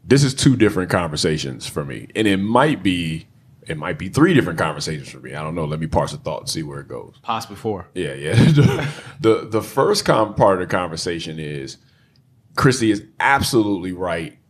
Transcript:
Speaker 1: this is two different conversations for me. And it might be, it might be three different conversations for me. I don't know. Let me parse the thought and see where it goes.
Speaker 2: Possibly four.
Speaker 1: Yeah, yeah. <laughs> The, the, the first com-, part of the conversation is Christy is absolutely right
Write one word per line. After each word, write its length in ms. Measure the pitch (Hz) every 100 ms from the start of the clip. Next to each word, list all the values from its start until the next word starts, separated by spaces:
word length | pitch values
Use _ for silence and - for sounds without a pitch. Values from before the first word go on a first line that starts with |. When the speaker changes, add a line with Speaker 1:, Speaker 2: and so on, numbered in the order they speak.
Speaker 1:
this 180 | - 135
is 100 | 139
two 220 | - 151 117
different 340 | 107 92 87
conversations 760 | 98 85 76 82 78 71 62 -
for 180 | -
me. 240 | 71 58 -
And 120 | - 107
it 120 | 95
might 440 | 101 120 156 110
be, 440 | 95 87 82 82 - _ _ _ -
it 100 | 78
might 220 | 80 82
be 100 | 92
three 260 | 127 170
different 240 | 151 90 82
conversations 500 | 82 73 78 76 65
for 100 | 67
me. 140 | 62
I 80 | 71
don't 120 | 78
know. 100 | 85
Let 160 | 76 78
me 60 | 80
parse 260 | - 69
the 60 | 71
thought 220 | - 73
and 80 | -
see 140 | 82
where 180 | 73 71
it 80 | 69
goes. 260 | 62 50 _
Speaker 2:
Possibly 340 | - 113 - 101
four. 320 | 113 98 -
Speaker 1:
Yeah, 200 | 92 78
yeah. 200 | 67 73
<laughs> 180 | 113 160
The, 360 | 147 127 135 139 - - -
the, 140 | 110 104 110
the 140 | 107
first 420 | 104 - 156 208
com-, 300 | - 127 104
part 260 | 104 110 92
of 80 | 90
the 20 |
conversation 640 | 95 87 80 92 85 82 80
is 380 | 76 73 67 - _ _ _ _ _ _ _ -
Christy 340 | 139 123 113
is 140 | 101 - _
absolutely 720 | - 139 - 120 104 98 92
right 440 | 87 90 85 80 _